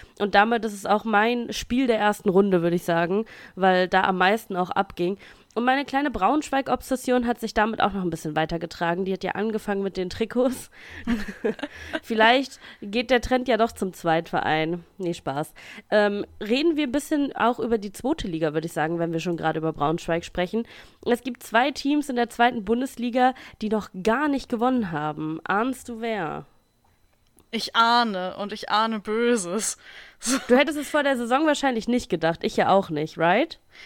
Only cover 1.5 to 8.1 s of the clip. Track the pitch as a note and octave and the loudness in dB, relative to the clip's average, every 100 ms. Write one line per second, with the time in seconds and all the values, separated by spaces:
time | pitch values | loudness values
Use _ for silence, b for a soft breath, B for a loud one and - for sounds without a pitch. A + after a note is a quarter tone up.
1.5 | A3 - A#3+ C4 A3 G#3 G#3 G3+ F3+ G3+ | -8 -2 0 2 2 2 2 2 4 6
2.5 | F3+ E3+ E3+ - E3 E3+ G3 A3 B B | 4 2 0 0 0 2 0 -4 B B
3.5 | - F#3 F#3 F3+ F#3+ G3 F#3 F#3 A3+ - | 0 4 4 4 4 4 4 4 2 -2
4.5 | F3+ F3+ - G3 - F3 G3+ B B B | -4 -2 -2 -4 -2 -4 -4 B B B
5.5 | A3 B3 C4 C#4 C#4 D4 A3 F#3+ D4+ - | -2 0 0 0 -2 -2 0 2 2 0
6.5 | C4+ C4 - - C4 - B3 A#3+ A#3+ A3 | -2 0 -2 -2 -4 0 2 2 -2 -2
7.5 | - A3 A3 G3+ G3 F3+ | 0 0 2 0 0 -4